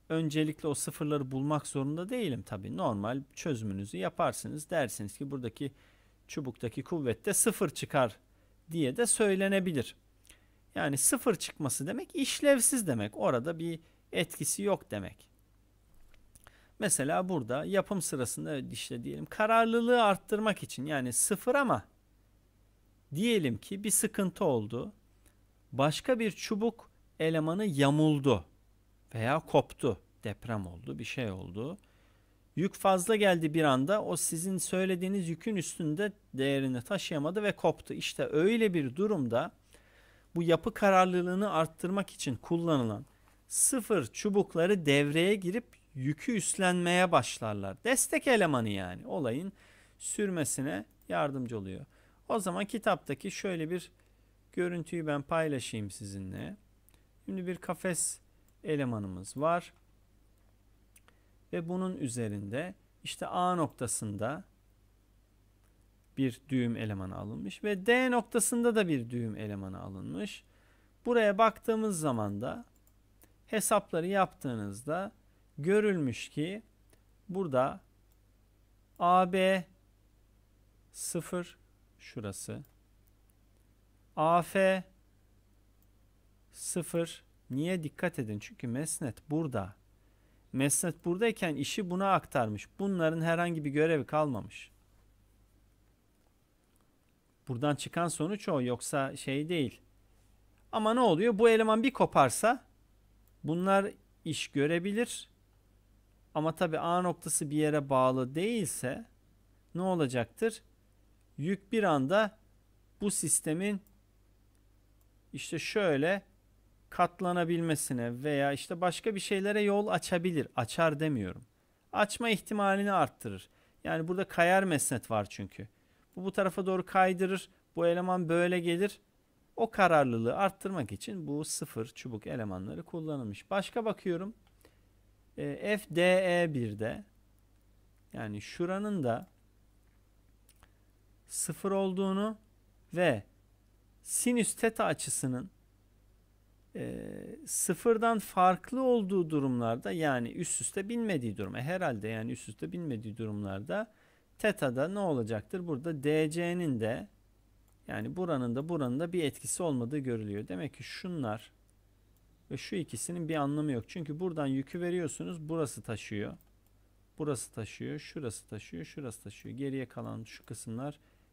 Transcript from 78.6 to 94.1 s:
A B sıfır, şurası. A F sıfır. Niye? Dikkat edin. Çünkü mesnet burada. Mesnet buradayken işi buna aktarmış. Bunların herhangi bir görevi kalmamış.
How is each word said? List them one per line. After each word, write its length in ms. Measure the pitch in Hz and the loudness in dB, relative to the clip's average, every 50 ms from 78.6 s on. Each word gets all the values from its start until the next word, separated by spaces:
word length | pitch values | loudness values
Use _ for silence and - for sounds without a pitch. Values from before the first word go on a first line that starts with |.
| _ _ _ _ _ _ _ - | _ _ _ _ _ _ _ 0
A 340 | 180 175 180 185 185 180 185 | 4 6 6 6 4 4 2
B 320 | 190 185 190 190 185 175 - _ _ _ _ _ _ _ _ _ _ _ _ _ _ _ _ _ _ _ _ _ _ _ _ | 2 4 4 2 2 -2 -6 _ _ _ _ _ _ _ _ _ _ _ _ _ _ _ _ _ _ _ _ _ _ _ _
sıfır, 680 | - - - - - 170 147 - 185 180 175 - - _ _ _ _ _ _ _ _ _ | -14 -10 -8 -6 -6 -6 -6 -4 -6 -6 -6 -8 -14 _ _ _ _ _ _ _ _ _
şurası. 640 | - - - 127 104 101 95 - - - 107 - 143 - _ _ _ _ _ _ _ _ _ _ _ _ _ _ _ _ _ _ _ _ _ _ _ _ _ _ _ _ _ | -20 -14 -12 -8 -8 -8 -8 -8 -10 -10 -10 -12 -12 -16 _ _ _ _ _ _ _ _ _ _ _ _ _ _ _ _ _ _ _ _ _ _ _ _ _ _ _ _ _
A 260 | - 156 160 170 175 | 0 4 4 4 4
F 420 | 165 - - 196 190 190 190 185 180 - _ _ _ _ _ _ _ _ _ _ _ _ _ _ _ _ _ _ _ _ _ _ _ _ _ _ _ _ _ _ _ _ | 2 2 2 4 4 4 4 2 -2 -8 _ _ _ _ _ _ _ _ _ _ _ _ _ _ _ _ _ _ _ _ _ _ _ _ _ _ _ _ _ _ _ _
sıfır. 720 | - - - - - 175 160 - - 170 170 165 - - - _ _ _ _ - | -18 -12 -10 -6 -4 -4 -4 -2 -2 -2 -2 -2 -6 -14 -20 _ _ _ _ -6
Niye? 340 | 131 135 156 175 190 180 156 | -4 -2 0 0 -2 -2 -4
Dikkat 360 | 143 - - 180 175 - - | -6 -6 -4 -4 -4 -2 -4
edin. 200 | 120 107 104 104 | -4 -4 -6 -8
Çünkü 280 | - - 226 - - | -8 -12 -12 -8 -6
mesnet 640 | 120 117 135 160 160 - - 160 123 - - - - | -4 -4 -4 -4 -4 -6 -6 -6 -6 -8 -10 -6 -4
burada. 460 | 147 160 165 143 127 104 95 90 - _ _ _ _ _ _ _ _ _ _ _ _ _ _ _ - | -2 -2 -2 -2 -2 -4 -4 -6 -10 _ _ _ _ _ _ _ _ _ _ _ _ _ _ _ -2
Mesnet 520 | 127 139 143 139 - - 170 151 - - | 0 2 2 2 0 0 -2 -4 -4 -2
buradayken 500 | 175 175 185 233 233 220 - 190 170 147 | -2 0 2 2 0 2 0 -2 -2 -2
işi 340 | 135 139 - - - 202 175 | -2 -4 -4 -2 -4 -2 -2
buna 240 | 180 185 196 196 185 | -2 0 2 4 4
aktarmış. 540 | 160 - - - 139 117 107 104 101 - - _ - | 2 2 0 0 0 0 0 -2 -6 -8 -12 _ -4
Bunların 420 | 196 202 190 175 160 160 165 165 | -2 -2 2 2 2 2 2 2
herhangi 440 | 160 165 165 170 175 175 170 160 147 | 2 2 2 2 2 0 -2 -2 -2
bir 40 | 143 | 0
görevi 360 | 135 147 156 165 165 143 120 | 2 4 4 4 4 2 0
kalmamış. 640 | - | 0